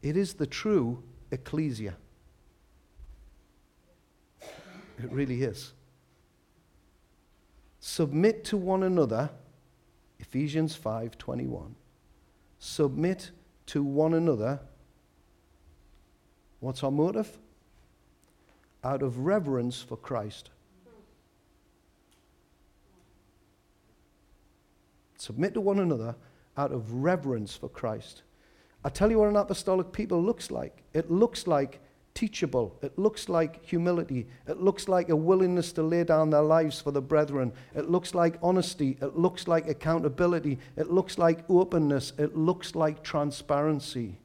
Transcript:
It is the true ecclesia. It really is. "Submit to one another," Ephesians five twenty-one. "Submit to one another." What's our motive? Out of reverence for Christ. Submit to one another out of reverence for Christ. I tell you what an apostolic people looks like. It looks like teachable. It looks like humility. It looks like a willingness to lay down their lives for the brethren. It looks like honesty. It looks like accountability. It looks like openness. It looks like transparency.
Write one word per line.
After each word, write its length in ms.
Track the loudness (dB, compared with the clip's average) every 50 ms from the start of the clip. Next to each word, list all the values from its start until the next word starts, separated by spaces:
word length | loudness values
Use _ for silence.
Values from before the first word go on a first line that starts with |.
It 160 | -4 -2 0
is 180 | 0 0 -2 -2
the 120 | -6 -6
true 560 | -6 -4 -6 -2 2 2 2 2 0 -4 -8 -10 -20 -20 -20 -12 -10 -10
ecclesia. 640 | -10 -8 -6 -4 -2 -2 -2 -4 -6 -8 -10 -10 -12 -18 _ _ _ _ _ _ _ _ _ _ _ _ _ _ _ _ _ _ -20 -20 -20 -20 -20 -20 -20 -20 _ _ _ _ _ _ _ _ _ _ _ _ _ _ _ _ _ _ _ _ _
It 720 | -20 -20 -18 -20 -20 -20 -20 -20 -20 -20 -16 -14 -12 -6
really 320 | -2 -2 -2 -2 0 -2 -2
is. 300 | -4 -4 -6 -14 -18 -20 _ _ _ _ _ _ _ _ _ _ _ _ _ _ _ _ _ _ _ _ _ _ _ _ _ _ _ _ _ _ _ _ _ _ _ _ -20 _ _ _ _
"Submit 640 | -14 -12 -4 -2 -2 0 2 2 2 2 2 0 -4
to 120 | -4 -4
one 280 | -4 0 0 0 0 2
another," 460 | 2 2 2 2 2 2 -2 -2 -4 -6 -14 -20 -20 _ _ _ _ _ _ _ _ _ _ _ _ _ _
Ephesians 560 | -20 -8 -4 -4 -4 -2 0 -2 -2 -2 -4
five 420 | -6 -6 -6 -4 -4 -6 -8 -12 -12
twenty-one. 560 | -10 -8 -6 -6 -6 -6 -6 -8 -10 -14 -18 -20 _ _ _ _ _ _ _ _ _ _ _ _ _ _ _ _
"Submit 720 | -16 -14 -2 0 0 0 0 0 0 0 -2 -4 -8 -20 -20 -20 _ _ _ _ _
to 160 | -6 -4 -2 -2
one 320 | 0 0 2 2 2 2
another." 460 | 2 2 2 0 0 0 -4 -4 -6 -10 -18 -20 _ -20 _ _ _ _ _ _ _ _ _ _ _ _ _ _ _ _ -20 -20 _ _ _ _ _ _ _ _ _ _ _ _ _ _ _ _ _
What's 240 | -10 -10 -8 -4 -4
our 80 | -2 2
motive? 480 | 2 2 2 2 -2 -4 -4 -8 -20 -20 _ _ _ _ _ _ _ _ _ _ _ _ _ _ _ _ _ _ _ _ _ _ _ _ _ _ _ -6
Out 180 | -4 -4 -2 -2
of 160 | -4 -4 -2
reverence 640 | -2 0 0 0 0 0 -2 0 -2 -2 -6 -8 -12
for 140 | -12 -14
Christ. 540 | -14 -10 -8 -6 -6 -6 -8 -12 -14 -20 -20 _ _ _ _ _ _ _ -20 -20 -20 -20 _ _ _ _ _ _ _ _ _ _ _ _ _ _ _ _ _ _ _ _ _ _ _ _ _ _ _ _ _ _ _ _ _ _ _ _ _ _ _ _ _ _ _ _ _ _ _ _ _ _ _ _ _ _ _ _ _ _ _ _ _ _ _ _ _ _ _ _ _ _ _ _ _ _ _ _ _ _ _ _ _ _
Submit 380 | _ -14 -12 -4 -2 -2 0 0
to 60 | 0 0
one 160 | 2 2 2
another 380 | 2 2 0 0 -2 -6 -8 -12 -14 -20 _ _ _ _ _
out 160 | -2 -2 -2
of 220 | -2 -4 -6 -6 -4
reverence 640 | -2 0 0 0 0 0 -2 -4 -4 -4 -6 -10
for 140 | -12 -12 -12
Christ. 520 | -10 -6 -6 -6 -6 -6 -10 -16 -20 -20 _ _ _ _ _ _ _ _ _ _ _ _ -8
I 60 | -8
tell 200 | -2 2 2 4
you 100 | 6 6
what 100 | 4 6
an 60 | 4
apostolic 540 | 2 2 2 -2 -4 0 0 2 2 0 -2
people 320 | -4 -6 -4 0 0 2 2
looks 280 | 2 0 -2 -6 -8
like. 340 | -8 -8 -8 -8 -12 -18 _ _ -4
It 180 | -4 -2 0
looks 360 | 4 4 4 4 2 -4 -2
like 340 | 2 2 2 2 0 -4 -14 -20 -20 _ _ _ _ _
teachable. 640 | -4 -4 -4 -2 -2 -4 0 0 0 0 0 -4 -8 -10
It 160 | -8 -4 0
looks 320 | 0 0 0 0 -6 -2
like 340 | 2 2 2 0 -2 -10 -10
humility. 640 | -4 -2 0 2 2 0 0 -2 -2 -4 -6 -6 -8 -14 -20 -8
It 140 | -8 -6 0
looks 260 | 2 0 0 0 -2
like 220 | 0 0 0 2 2
a 80 | 2
willingness 560 | 2 4 4 4 6 6 4 2 2 0 -2 -2
to 100 | -2 0
lay 220 | 2 2 2 4
down 240 | 4 4 4 6 6
their 140 | 6 4 6
lives 400 | 6 6 4 4 2 -2 -4 -6
for 80 | -2
the 100 | -2 -2
brethren. 540 | 0 2 2 2 4 2 0 -2 -2 -2 -4 -8 -20 -10 -6
It 140 | -6 -2 0
looks 260 | 0 0 0 -2 0
like 240 | 2 2 2 2 2 0
honesty. 560 | 2 4 4 2 0 -2 -2 -2 -2 -2 -2
It 160 | -4 -4 0
looks 320 | 2 2 2 2 0 0 2
like 180 | 2 2 2
accountability. 920 | 0 -6 -4 0 0 0 2 2 0 0 2 2 2 2 2 0 -2 -4 -4 -6 -14 -6
It 140 | -6 -4 2
looks 260 | 2 2 2 0 0
like 300 | 2 4 4 4 2 0 4
openness. 640 | 6 6 6 6 2 2 2 4 2 0 0 -4 -4 -2
It 180 | -2 -2 0
looks 380 | 0 2 2 0 0 -4 -10 -2
like 280 | 0 0 0 0 -4 -10
transparency. 1160 | -4 -2 0 0 0 -4 -8 -4 0 0 2 2 2 0 -2 -4 -8 -8 -6 -6 -8 -8 -14 _